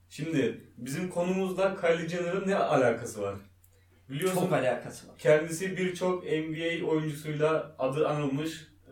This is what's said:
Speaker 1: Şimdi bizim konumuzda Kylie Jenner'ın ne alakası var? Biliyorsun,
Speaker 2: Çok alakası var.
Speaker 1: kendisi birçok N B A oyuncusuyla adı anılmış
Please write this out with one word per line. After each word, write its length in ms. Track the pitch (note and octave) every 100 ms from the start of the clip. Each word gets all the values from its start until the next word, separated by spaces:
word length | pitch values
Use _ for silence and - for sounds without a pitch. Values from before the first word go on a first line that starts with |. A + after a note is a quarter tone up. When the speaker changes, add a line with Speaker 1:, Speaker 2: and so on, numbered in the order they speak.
| -
Speaker 1:
Şimdi 640 | - D#3+ D3+ A2+ - - -
bizim 340 | B2 D#3 F3+
konumuzda 680 | F3 F3+ F#3 F#3+ F#3 F#3+ -
Kylie 280 | E3+ E3 E3
Jenner'ın 400 | F3 E3+ F#3+ F#3+
ne 80 | G3
alakası 680 | - C3+ A#2+ A#2 A2+ G#2
var? 120 | G2 G2 - - - _ _ - -
Biliyorsun, 320 | C#3+ F#3 F3+
Speaker 2:
Çok 120 | D#3
alakası 560 | C#3+ B2 A#2+ - - -
var. 60 | -
Speaker 1:
kendisi 580 | D#3 D3+ E3 D#3+ F#3+ F#3
birçok 480 | F#3 - F3+ F3+
N 300 | - D#3 D#3+
B 280 | D#3 E3+ E3
A 20 | D#3+
oyuncusuyla 880 | D#3 D#3 C#3+ D#3 D3+ D#3 D#3+ - -
adı 300 | C3 D3+ D3
anılmış 600 | D3 C#3+ C#3 D#3+ - - - -